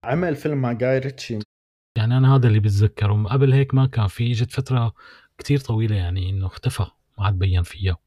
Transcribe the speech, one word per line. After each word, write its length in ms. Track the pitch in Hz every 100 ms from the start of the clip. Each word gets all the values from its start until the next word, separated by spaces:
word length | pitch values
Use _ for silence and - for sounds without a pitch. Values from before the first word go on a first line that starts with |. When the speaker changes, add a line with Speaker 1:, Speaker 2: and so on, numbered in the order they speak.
Speaker 1:
عمل 320 | 113 151 180
فيلم 220 | 139 156 143
مع 140 | 127
جاي 280 | 117 127 131
ريتشي. 400 | 135 131 - 110 - _ _ _ _ -
Speaker 2:
يعني 200 | 110 127
أنا 180 | 131
هذا 120 | 135 120
اللي 120 | 107
بتذكره، 640 | 104 98 107 - 104 104
قبل 300 | 110 135 139
هيك 200 | 135 135
ما 120 | 135
كان 220 | 131 - 101
في، 240 | - 120
اجت 200 | 113 123
فترة 420 | - 131 127 117 - - - _ -
كتير 220 | - 143
طويلة 360 | 135 110 113
يعني 340 | 101 87 92 92
إنه 160 | 98
اختفى، 400 | 92 - 127 - - _ _ -
ما 80 |
عاد 140 | 98 92
بين 240 | 95 92
فيها. 340 | 85 - 95 87